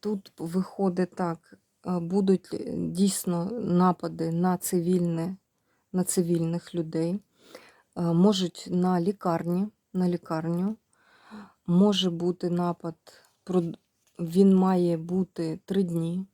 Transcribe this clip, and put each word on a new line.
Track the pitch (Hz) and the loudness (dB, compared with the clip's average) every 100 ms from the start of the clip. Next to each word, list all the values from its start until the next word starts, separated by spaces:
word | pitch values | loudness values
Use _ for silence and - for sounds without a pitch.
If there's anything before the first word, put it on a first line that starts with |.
Тут | 208 214 - _ | -4 -6 -8 _
виходить | 165 175 185 - 196 180 180 | -4 -4 -4 -2 -2 0 -4
так, | - 180 160 _ - _ _ - | -2 -6 -6 _ -20 _ _ -6
е, | 180 | -4
будуть, | 170 190 190 190 - | -2 0 2 2 0
е, | - - 160 | -10 -8 -6
дійсно | 170 170 196 190 - 170 175 240 | -6 2 0 0 -2 -2 -4 -6
напади | - 175 185 175 165 165 165 | 0 4 4 2 -6 -4 -4
на | 165 180 180 | 0 0 0
цивільне, | - 185 170 180 175 165 170 190 _ _ _ _ _ | -2 -2 2 0 0 -2 -4 -8 _ _ _ _ _
на | 185 | -4
цивільних | 180 - 170 170 165 170 - | 0 0 0 0 0 -4 -6
людей. | 175 160 165 165 196 _ _ - - - _ _ - | -6 -4 -2 -2 -4 _ _ -20 -20 -20 _ _ -4
Е, | |
можуть | 170 170 190 196 180 - - | 0 4 4 4 -2 -6 -6
на | 180 180 180 | 0 2 2
лікарні, | 170 202 185 165 165 175 208 _ _ | 0 -2 -2 -2 -2 -2 -2 _ _
на | 185 180 | -2 0
лікарню. | 175 - 160 160 170 196 220 _ _ _ _ _ 214 202 _ - | -2 -4 -6 -4 -2 -4 -6 _ _ _ _ _ -20 -20 _ 0
Може | 175 202 196 190 | 4 4 4 -2
бути | 170 175 180 180 | -2 -4 -2 -2
напад, | 175 175 170 170 165 - - _ _ | -2 -2 -4 -8 -12 -20 -20 _ _
прод-, | - 185 170 - _ _ _ - | -2 0 0 -6 _ _ _ -10
він | 170 170 196 190 | -2 4 6 6
має | 190 185 175 165 | 4 2 2 0
бути | 165 185 180 - 165 160 | -2 -2 -2 -4 -6 -6
три | - 190 | -4 -2
дні. | 185 170 165 175 196 | 0 -2 -2 -4 -8